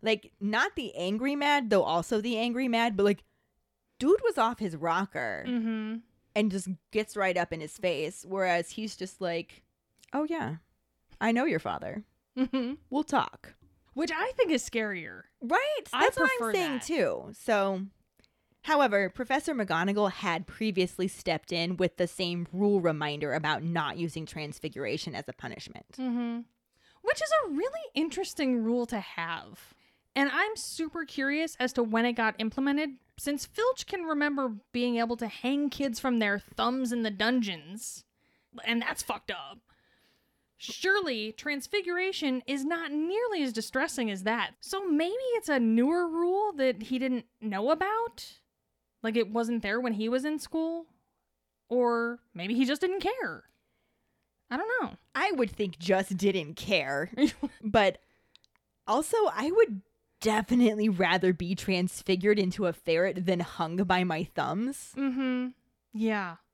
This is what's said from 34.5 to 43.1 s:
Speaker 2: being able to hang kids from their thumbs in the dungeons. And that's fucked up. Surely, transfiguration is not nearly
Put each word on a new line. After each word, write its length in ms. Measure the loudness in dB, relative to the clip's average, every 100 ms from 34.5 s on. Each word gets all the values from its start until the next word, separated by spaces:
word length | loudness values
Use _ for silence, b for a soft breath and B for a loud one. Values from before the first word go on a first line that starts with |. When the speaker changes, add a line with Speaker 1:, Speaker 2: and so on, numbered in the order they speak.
| -4 _
Speaker 2:
being 240 | -2 0 2
able 200 | 0 -2
to 80 | -6
hang 420 | -4 0 2 0
kids 300 | 0 -2 -2
from 180 | 0 2
their 200 | 2 0
thumbs 540 | -4 -2 0 0 -2
in 100 | -2
the 80 | -2
dungeons. 920 | 0 2 2 0 -4 -10 -14 -12 -14 _ _ _ _ _ -12
And 160 | -2 -2
that's 220 | -2 -4
fucked 280 | -6 -6 -6
up. 260 | -10 -10 -16 _ _ _ _ _ _ _ _ _ _
Surely, 760 | -12 -2 2 2 2 -2 -4
transfiguration 1120 | -6 -4 -4 -2 -2 -2 -2 -2 0 0 -2 -2
is 180 | -4
not 260 | -2 -2 -2
nearly 500 | -2 0